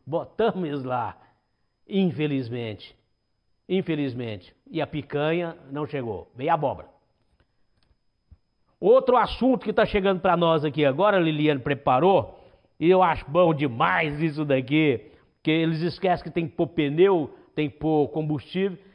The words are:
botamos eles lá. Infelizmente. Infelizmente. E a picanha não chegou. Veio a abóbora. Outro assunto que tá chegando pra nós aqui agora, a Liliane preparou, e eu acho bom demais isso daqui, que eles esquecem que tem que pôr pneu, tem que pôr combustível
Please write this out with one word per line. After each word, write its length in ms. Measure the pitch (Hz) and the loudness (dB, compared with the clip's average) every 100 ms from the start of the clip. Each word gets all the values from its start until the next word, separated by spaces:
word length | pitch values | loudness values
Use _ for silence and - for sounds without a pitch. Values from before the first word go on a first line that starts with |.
| - | -8
botamos 640 | 160 135 - 226 190 160 | -6 -6 -2 -2 -2 -6
eles 160 | 143 | -6
lá. 340 | 131 123 107 - _ _ _ _ _ _ - | -4 -4 -6 -10 _ _ _ _ _ _ -6
Infelizmente. 1080 | 196 185 127 151 135 117 120 113 101 - _ _ _ _ _ _ _ - | -2 0 0 -4 -4 -6 -8 -8 -10 -16 _ _ _ _ _ _ _ -4
Infelizmente. 840 | 190 180 151 139 117 117 101 - _ - | -4 -2 -2 -4 -6 -8 -10 -14 _ -12
E 100 | 165 | -8
a 60 | 143 | -6
picanha 680 | 151 135 143 151 170 170 165 135 | -8 -6 -4 -2 -2 -4 -10 -12
não 160 | 139 147 | -10 -8
chegou. 440 | 143 120 92 - | -6 -6 -8 -12
Veio 160 | 120 147 | -6 -2
a 40 | |
abóbora. 340 | 160 139 87 - _ _ _ _ _ _ _ _ _ _ _ _ _ _ - _ _ _ - | 0 0 -4 -12 _ _ _ _ _ _ _ _ _ _ _ _ _ _ -20 _ _ _ -2
Outro 360 | 185 254 254 247 | 4 4 6 2
assunto 480 | 208 - 254 240 | 2 0 0 0
que 80 | - | 0
tá 140 | 208 208 | 0 2
chegando 340 | 208 190 185 | 2 0 2
pra 160 | 190 170 | 2 2
nós 280 | 170 160 | 4 2
aqui 200 | 151 143 | 0 0
agora, 320 | 143 135 208 196 | 0 2 2 4
a 40 | |
Liliane 400 | 165 151 151 143 | 2 2 0 0
preparou, 840 | 147 139 - 127 180 180 110 - - _ _ - | -2 -2 2 4 4 4 0 -12 -20 _ _ -2
e 80 | 156 | 4
eu 120 | 185 | 4
acho 220 | 175 147 - | 4 0 -2
bom 240 | 165 175 | 2 4
demais 680 | 151 143 117 170 180 156 147 | 2 -2 0 0 0 -2 -2
isso 240 | 160 147 | -4 -2
daqui, 680 | 151 135 127 151 151 113 - _ _ _ | 0 0 2 2 2 0 -4 _ _ _
que 80 | 160 | -2
eles 300 | 160 165 160 | 0 0 -2
esquecem 420 | 170 - 185 180 | -4 -2 -2 -2
que 60 | 165 | -4
tem 180 | 175 165 | -6 -6
que 80 | - | -4
pôr 100 | 165 | -4
pneu, 640 | - 143 156 196 180 151 - _ | -2 -2 4 4 4 -2 -10 _
tem 160 | - 151 | -6 -6
que 60 | - | -4
pôr 320 | 156 156 143 | 0 0 0
combustível 680 | 160 156 151 - 180 196 175 - | -2 -4 -4 -6 -4 -4 -6 -20